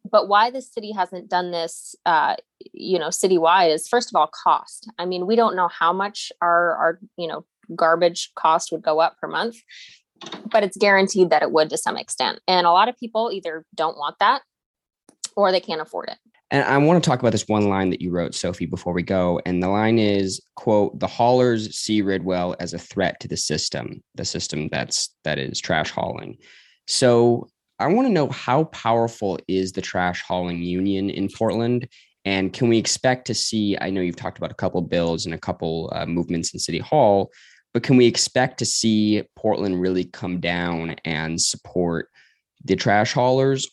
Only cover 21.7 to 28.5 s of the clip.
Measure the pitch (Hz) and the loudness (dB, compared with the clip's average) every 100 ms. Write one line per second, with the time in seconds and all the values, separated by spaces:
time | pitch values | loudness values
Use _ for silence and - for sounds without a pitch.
21.7 | - - 107 98 95 90 90 90 - 87 | -8 -2 0 0 -2 -2 -2 -2 -4 -8
22.7 | 85 - 98 92 - - 78 - 76 - | -10 -8 -2 -2 -2 -10 -6 -4 -4 -4
23.7 | 73 - - _ - 82 82 - 76 76 | -6 -10 -14 _ -10 -8 -8 -6 -6 -4
24.7 | - - - - _ 78 71 65 - - | -6 -4 -4 -6 _ -6 -4 -4 -6 -2
25.7 | 80 78 - 90 - 50 - _ - _ | -2 -2 -4 -6 -8 -12 -18 _ -20 _
26.7 | _ - - 127 120 120 120 - _ _ | _ -6 2 4 6 6 2 -4 _ _
27.7 | - 127 214 262 180 139 - - | -4 0 2 2 2 0 -2 0